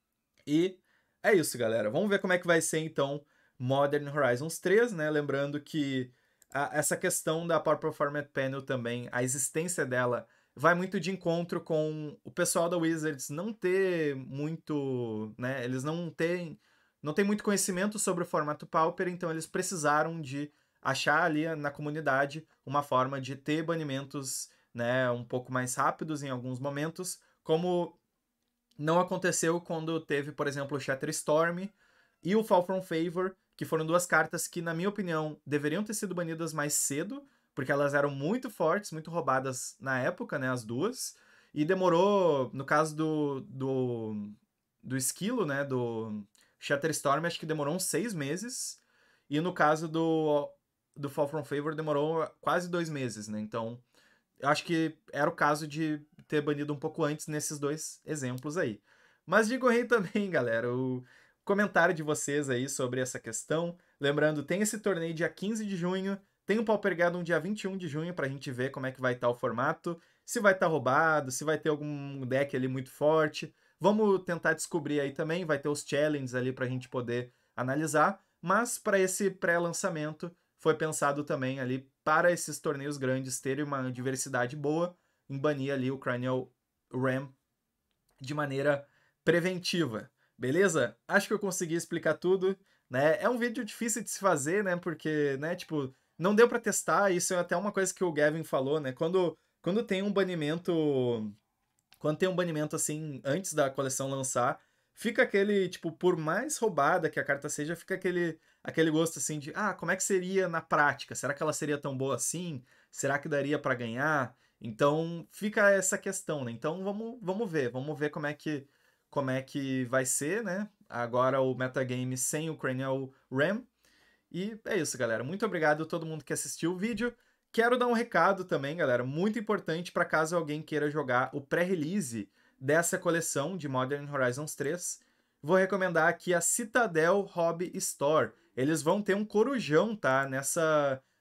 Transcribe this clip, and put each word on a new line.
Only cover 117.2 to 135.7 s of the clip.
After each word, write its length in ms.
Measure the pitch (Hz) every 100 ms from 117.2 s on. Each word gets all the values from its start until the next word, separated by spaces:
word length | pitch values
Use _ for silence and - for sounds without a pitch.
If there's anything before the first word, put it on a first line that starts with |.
vamos 300 | 175 190 220
ver. 180 | 160 123
Vamos 300 | 127 143 143
ver 120 | 151
como 180 | 160 147
é 40 |
que, 320 | 147 156 147 135 _ _ _ _
como 180 | 143 131
é 140 | 131
que 440 | 131 147 135 131 123
vai 200 | 131 127
ser, 380 | - 143 208
né? 240 | 208 185 214 _ -
Agora 520 | 117 120 123 131 135
o 120 | 131
metagame 640 | 127 127 135 127 127 127 127
sem 320 | - 156 160
o 80 | 151
Cranial 560 | 139 127 135 135 131 - -
Ram. 380 | 131 151 214 - _ _ _ _ _ _
E 240 | 175 196 220
é 140 | - 202
isso, 180 | 147 123
galera. 260 | 120 113
Muito 220 | 127 196
obrigado 380 | 220 175 151 151
a 40 | 156
todo 200 | 170 160
mundo 180 | 156
que 80 | -
assistiu 400 | 160 - - 165
o 40 | 180
vídeo. 360 | 220 214 240 233 _ _ _
Quero 240 | - 233 247
dar 100 | 247
um 60 |
recado 540 | 233 233 180 175 190 185
também, 280 | 156 139
galera, 300 | 170 143 123
muito 340 | 123 151 208 220
importante 540 | 208 196 - 160 175
pra 140 | 180 170
caso 280 | 160 160
alguém 280 | 175 151 151
queira 280 | 156 151 147
jogar 380 | 151 127 123 131
o 60 | 143
pré-release 880 | - 160 180 185 147 202 135 113 98 _ _ _
dessa 380 | 131 156 170 185
coleção 640 | 180 165 156 147 147 190
de 100 | 143
Modern 420 | 131 131 143 143
Horizons 440 | 143 123 123 151
três. 460 | - 143 175 - - _ _ _ _
Vou 140 | 143 185
recomendar 520 | 190